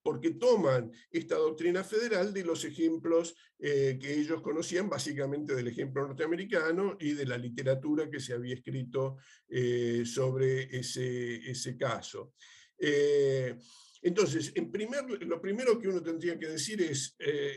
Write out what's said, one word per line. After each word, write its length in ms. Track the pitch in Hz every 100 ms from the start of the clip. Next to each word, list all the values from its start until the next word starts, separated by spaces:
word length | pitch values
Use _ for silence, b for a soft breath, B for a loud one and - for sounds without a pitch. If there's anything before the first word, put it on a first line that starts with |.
porque 300 | - - 165
toman 600 | - 247 226 143 127 117 B B
esta 260 | 165 156 160
doctrina 460 | 156 156 170 180
federal 520 | 185 214 240 196 202
de 100 | 196
los 220 | 170 156 151
ejemplos, 680 | 139 160 165 165 165 170 b b -
eh, 400 | 147 139 135 131
que 140 | 139
ellos 300 | 147 151 160
conocían, 480 | 151 156 170 175 202
básicamente 640 | 143 151 139 139 143 147
del 140 | 131 120
ejemplo 380 | 120 139 135 139
norteamericano 920 | 135 160 175 202 185 160 175 196 170
y 140 | 151
de 100 | 147
la 140 | 131 123
literatura 720 | 123 120 131 135 151 151 151
que 100 | 139
se 140 | 123
había 220 | 120 123 127
escrito, 600 | - 131 127 135 135 135 b b -
eh, 540 | 131 123 123 120 117
sobre 600 | 120 139 131 131 131 131 131 131
ese, 580 | 127 127 127 123 120 117 131
ese 280 | 120 135 123
caso. 560 | 135 110 - - - b b b b -
Eh, 800 | 147 143 147 143 139 135 127 117 b b b b
entonces, 520 | 175 175 165 160 -
en 160 | - 165
primer, 320 | 196 220 285 254 214
lo 160 | 170 165
primero 360 | 190 208 254 214
que 120 | 190
uno 120 | 180
tendría 380 | 156 160 175 165
que 80 | 156
decir 340 | 156 214 208
es, 360 | 160 135 - -
eh, 380 | 156 147 143